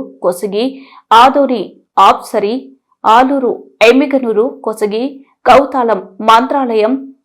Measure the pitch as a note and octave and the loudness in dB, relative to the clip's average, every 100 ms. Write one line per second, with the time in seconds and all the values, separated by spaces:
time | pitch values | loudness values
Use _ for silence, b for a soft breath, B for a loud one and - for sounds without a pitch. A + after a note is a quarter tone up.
0 | C4+ - F#3 F3+ G#3+ G3+ B3+ C4 B B | -6 -6 -6 -4 -6 -4 -6 -8 B B
1 | _ A3 B3+ C4+ C4+ B3 F3+ - _ - | _ 4 4 4 0 -2 -6 -14 _ 2
2 | G3 - - A3+ G3+ B3 - _ _ _ | 2 2 -4 -4 -4 -6 -10 _ _ _
3 | - A3+ C4 C#4 B3 - - _ A3 B3+ | 0 2 2 0 -4 -6 -12 _ 4 4
4 | C#4+ C#4 A#3+ G#3 B3 - - G#3+ G#3 G#3+ | 2 -2 -2 -2 -2 -4 -10 -6 -6 -4
5 | C4+ C#4 B B - A#3+ C#4+ C4 A#3 G3+ | -8 -10 B B 2 2 2 -2 -2 -2
6 | - _ G#3+ A3+ C4 C#4+ B3+ A3 G#3+ C4+ | -6 _ 2 2 2 -4 -2 -2 -2 -4
7 | - - | -8 -20